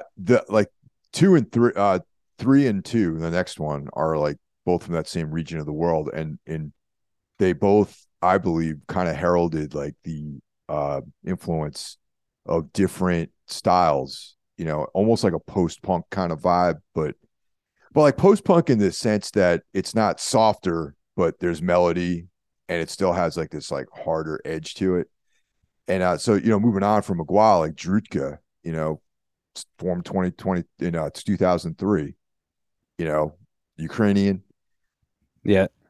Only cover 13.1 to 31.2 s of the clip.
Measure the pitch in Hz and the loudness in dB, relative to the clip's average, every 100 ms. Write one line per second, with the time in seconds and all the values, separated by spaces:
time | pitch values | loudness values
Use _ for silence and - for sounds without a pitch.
13.1 | 85 82 _ - - - 90 85 71 67 | 0 -2 _ -16 -4 2 4 4 2 -2
14.1 | - - _ _ - 80 76 - - 107 | -12 -20 _ _ -10 -6 -4 -4 0 2
15.1 | 226 - 82 - 101 85 - - 90 - | 2 2 -2 -4 -2 -2 -2 -4 -4 -4
16.1 | - 87 80 90 87 90 80 _ 85 76 | -4 -4 -2 0 2 2 -2 _ -6 -6
17.1 | - _ _ _ _ _ _ _ 151 147 | -6 _ _ _ _ _ _ _ 4 4
18.1 | - 196 208 - 170 - 117 98 - 113 | 6 4 4 4 4 4 4 2 0 0
19.1 | 104 - 104 90 85 - 98 - 110 107 | 0 0 2 4 2 -2 -6 -4 0 0
20.1 | - - 117 110 101 92 82 76 - _ | -2 0 2 4 2 -2 -4 -6 -12 _
21.1 | - 85 - 90 80 90 87 87 85 90 | -2 -2 0 -4 -2 0 2 2 0 -2
22.1 | 85 90 _ _ _ - 87 82 - 95 | -4 -8 _ _ _ -8 -6 -6 -2 0
23.1 | 87 85 85 80 78 - 71 65 - - | 0 -2 -4 -8 -10 -10 -10 -10 -10 -6
24.1 | 80 78 78 - 80 80 - 92 90 - | -4 -4 -8 -8 -10 -10 -4 -2 -2 -4
25.1 | _ _ _ _ _ _ _ - 95 92 | _ _ _ _ _ _ _ -4 -2 0
26.1 | 82 - 101 107 104 117 98 101 107 101 | 0 0 2 2 2 2 2 2 0 0
27.1 | 87 78 95 110 92 78 78 82 104 - | -4 0 4 6 4 2 -4 -2 -2 -2
28.1 | 87 69 73 _ _ 82 80 78 78 _ | -4 -6 -8 _ _ -8 -6 -4 -6 _
29.1 | _ _ _ _ - - _ 90 87 87 | _ _ _ _ -20 -20 _ -6 -6 -4
30.1 | 98 90 - 95 90 - - 87 82 78 | -4 -4 -4 -4 -4 -4 -6 -4 -4 -4
31.1 | - | -6